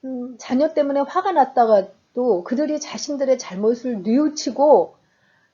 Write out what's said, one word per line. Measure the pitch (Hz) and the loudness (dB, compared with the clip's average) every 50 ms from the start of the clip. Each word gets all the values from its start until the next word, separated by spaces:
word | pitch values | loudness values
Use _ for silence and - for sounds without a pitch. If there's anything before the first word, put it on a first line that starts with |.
| - | -10
음, | 262 262 247 247 254 247 220 | -10 -10 -10 -10 -10 -12 -16
자녀 | - - 247 254 294 311 311 | -10 -4 -2 0 0 0 0
때문에 | 302 294 277 277 277 | -2 -2 0 0 -2
화가 | 285 277 - 359 370 403 | -2 -2 -2 -4 -2 0
났다가도 | 370 311 262 262 - - 233 226 220 202 190 - - _ _ _ _ 247 247 247 208 175 175 | 2 2 2 2 4 2 4 4 4 4 2 0 -10 _ _ _ _ -4 0 0 0 0 0
그들이 | - 247 233 302 285 302 294 | -4 -4 -2 -2 -2 -4 -6
자신들의 | 294 - - 220 - - 294 269 277 254 262 247 | -8 -10 -12 -12 -8 -8 -6 -4 0 0 0 -2
잘못을 | - - 185 185 208 220 247 240 - 254 240 208 175 | -2 -12 -8 -2 0 0 0 0 -4 -6 -6 -4 -2
뉘우치고 | 208 226 269 302 302 302 - - 285 226 233 277 302 277 196 165 - _ _ _ _ _ _ _ _ _ _ _ _ | 0 2 2 2 0 -2 -4 -8 -6 0 2 4 6 6 6 6 2 _ _ _ _ _ _ _ _ _ _ _ _